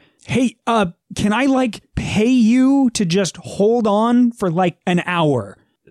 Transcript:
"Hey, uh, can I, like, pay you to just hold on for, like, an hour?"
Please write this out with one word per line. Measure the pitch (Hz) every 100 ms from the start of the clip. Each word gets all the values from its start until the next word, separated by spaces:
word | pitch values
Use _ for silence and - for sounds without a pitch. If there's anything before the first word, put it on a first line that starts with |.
| _ _ -
"Hey, | 233 247 - -
uh, | 226 180 - - -
can | 208
I, | 220 277
like, | 262 254 - - -
pay | - 196 233
you | 262 220 254 262 277 254
to | - 180
just | 190 180 -
hold | - - 208 240 214
on | 202 233 247 240
for, | - 185
like, | 165 180 - 185
an | 175 175
hour?" | 175 156 123 - - _ _ -